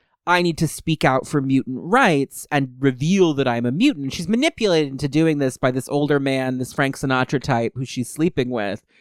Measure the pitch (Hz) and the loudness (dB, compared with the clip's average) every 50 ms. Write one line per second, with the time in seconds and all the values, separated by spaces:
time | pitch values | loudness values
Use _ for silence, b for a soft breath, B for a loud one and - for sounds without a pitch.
0 | _ _ _ _ - 170 180 180 180 170 156 - 165 143 - - - 160 156 - | _ _ _ _ -2 0 2 2 2 0 0 0 -2 -2 -2 -6 -4 -4 -2 2
1 | - 139 131 131 - - - 147 135 135 135 131 - 127 131 117 - 170 220 262 | 2 2 2 2 -2 -2 -2 -2 0 2 0 0 0 -2 -8 -8 -4 0 2 4
2 | 262 190 156 139 139 - - - - - 151 143 139 127 123 127 135 139 127 123 | 4 4 4 2 0 -2 -6 -18 -10 -4 -2 -2 -2 -2 -4 0 0 0 2 2
3 | 143 170 196 196 180 160 143 139 135 123 117 117 120 123 131 180 262 294 208 147 | 0 0 4 4 4 4 2 0 0 0 0 0 -2 -2 0 2 2 2 2 0
4 | 139 131 - - 165 170 226 240 302 339 - - 220 196 170 156 151 135 135 131 | -6 -8 -6 -6 -4 -2 0 0 0 0 0 0 0 2 2 2 2 0 -4 -6
5 | 147 139 139 156 165 160 151 143 139 131 - - 143 127 127 131 - - 143 147 | -6 0 2 2 2 2 2 2 0 -2 -2 0 -2 0 0 -2 -4 -2 -2 -2
6 | 151 143 147 139 135 135 135 131 131 131 131 127 123 - - - 139 135 135 - | 2 2 2 2 2 0 0 0 -2 -2 -2 -4 -6 -6 -2 -2 -2 -2 -2 -4
7 | 147 135 131 127 131 - 151 135 - 147 127 117 117 - - 127 135 - - 131 | -2 0 0 0 0 0 -2 -4 0 0 0 0 0 -2 -4 -6 -8 -8 -6 -8
8 | 117 - - 147 160 180 - 143 123 123 123 113 101 98 98 - _ _ _ _ | -8 -8 -2 -2 -2 0 0 0 -2 -2 -2 -4 -4 -4 -6 -6 _ _ _ _